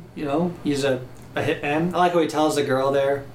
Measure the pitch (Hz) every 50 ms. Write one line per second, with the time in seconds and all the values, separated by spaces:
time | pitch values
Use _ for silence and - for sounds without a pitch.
0 | 170 - - - 151 139 139 156 175 175 170 - - 151 143 135 139 139 131 123
1 | 127 - - - - - - 147 120 135 165 - - 143 147 156 165 180 175 165
2 | 180 180 170 175 156 147 - 151 156 151 139 143 135 127 131 131 135 139 139 143
3 | 139 139 139 139 - - -